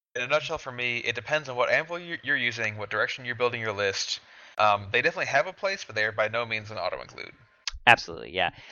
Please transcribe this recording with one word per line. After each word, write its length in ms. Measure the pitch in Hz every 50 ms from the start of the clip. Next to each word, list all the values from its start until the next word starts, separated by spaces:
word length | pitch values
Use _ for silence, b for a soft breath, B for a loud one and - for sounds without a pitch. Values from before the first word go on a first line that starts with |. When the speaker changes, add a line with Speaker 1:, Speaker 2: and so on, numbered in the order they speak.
| _ _ -
Speaker 1:
in 60 | 123
a 60 | 123
nutshell 320 | 127 143 156 147 147 160 147
for 120 | - 135
me, 280 | 123 123 123 120 120 120
it 160 | - 117 117
depends 340 | 120 107 - 151 156 147 135
on 60 | 123
what 160 | 123 120 -
anvil 260 | 123 139 160 160 170
you're, 220 | 175 175 170 170 - -
you're 140 | 135 143
using, 400 | 131 120 120 110 117 110 107 107
what 140 | 107 104 98
direction 340 | 110 107 117 127 - - 127
you're 80 | 120 120
building 240 | 113 123 120 120 117
your 140 | 113 110 101
list. 460 | 101 101 98 95 - - - - - - B B B B B B B
Um, 300 | 107 107 104 101 101 98
they 100 | 113 120
definitely 240 | 135 165 180 185 139
have 220 | 113 - 143 160
a 60 | 185 180
place, 300 | - - 196 196 202 -
but 120 | - -
they 100 | 107 107
are 60 | 110
by 160 | 104 113 107
no 180 | 107 110 117 120
means 240 | 113 113 110 104 104
an 80 | 107
auto-include. 540 | 101 87 92 78 64 - - - 62 - - - - - _ _ _ _ - - - -
Speaker 2:
Absolutely, 440 | 123 117 - - - 82 - 57 65
yeah. 200 | 82 92 90 85 - B B B